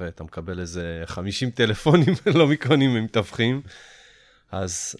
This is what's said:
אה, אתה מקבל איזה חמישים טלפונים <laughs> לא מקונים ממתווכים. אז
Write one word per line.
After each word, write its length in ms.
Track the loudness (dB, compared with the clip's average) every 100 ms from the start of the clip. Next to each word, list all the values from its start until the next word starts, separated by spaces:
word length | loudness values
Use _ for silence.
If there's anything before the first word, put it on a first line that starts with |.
אה, 60 | -10
אתה 160 | -12
מקבל 360 | -14 -12 -10 -8
איזה 440 | -8 -8 -8 -8 -10
חמישים 460 | -8 -6 -4 -4
טלפונים 640 | 0 0 0 4 6 4 2 2
<laughs> 100 | 4
לא 120 | 4
מקונים 460 | 2 2 4 4
ממתווכים. 680 | 2 0 -2 -2 0 0 0 -6 -20 -20 -20 -20 _ _ _ -12
אז 440 | -6 -6 -6 -10